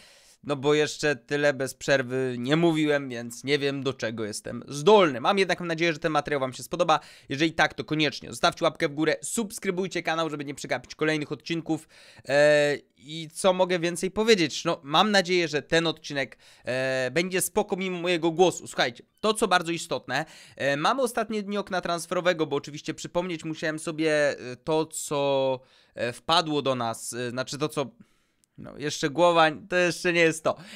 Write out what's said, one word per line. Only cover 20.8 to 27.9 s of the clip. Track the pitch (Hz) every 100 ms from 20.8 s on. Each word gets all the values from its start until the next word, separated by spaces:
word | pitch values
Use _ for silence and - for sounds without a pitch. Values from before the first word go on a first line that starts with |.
| 175 254
ostatnie | 247 247 220 220
dni | 196 202
okna | 196 185
transferowego, | 175 170 - 180 170 175 156
bo | 139
oczywiście | 147 147 -
przypomnieć | 143 147 175 180 165 160
musiałem | 156 160 156
sobie, | 160 156 160 151 147
e, | 113 117 123
to, | - 156 156
co, | - - 143 143 139 135 127 _ _ _ -
e, | 120
wpadło | 120 - 165 160 147
do | 131 127
nas, | 117 113 -
e, | 117 123
znaczy | 123 131 143
to, | 147
co... | 151 131